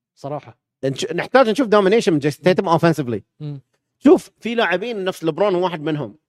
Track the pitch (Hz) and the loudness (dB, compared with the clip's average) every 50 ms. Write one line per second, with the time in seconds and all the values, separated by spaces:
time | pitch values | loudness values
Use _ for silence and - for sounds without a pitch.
0 | _ _ _ _ - 143 147 143 - - 120 _ _ _ _ _ - 135 135 - | _ _ _ _ -12 -10 -10 -10 -10 -14 -20 _ _ _ _ _ -6 -6 -4 -4
1 | - - 160 170 151 - - 254 269 220 208 - 277 214 202 208 202 185 202 233 | -6 -6 -6 -6 -4 2 4 4 4 4 2 0 0 2 4 4 4 4 4 2
2 | 208 202 170 147 131 151 139 - - 180 185 151 202 175 170 160 - 170 160 - | 2 2 0 0 0 -2 -4 -2 0 0 0 2 2 2 2 2 2 2 0 0
3 | 143 120 117 98 - _ _ - 151 147 147 139 - _ _ _ _ _ _ _ | -2 -6 -6 -8 -8 _ _ -16 -14 -14 -14 -14 -18 _ _ _ _ _ _ _
4 | - 269 359 330 - - _ _ - 226 233 233 220 175 175 180 196 240 240 202 | 4 4 4 4 2 -2 _ _ -10 -6 -2 -2 0 0 -2 -2 -4 -6 -6 -6
5 | 190 180 180 - 165 160 156 143 196 208 185 175 180 180 170 165 147 156 156 147 | -6 -6 -6 -4 -4 -4 -2 0 0 0 0 0 0 -2 -4 -4 -6 -4 -4 -4
6 | 143 107 101 _ _ | -6 -8 -12 _ _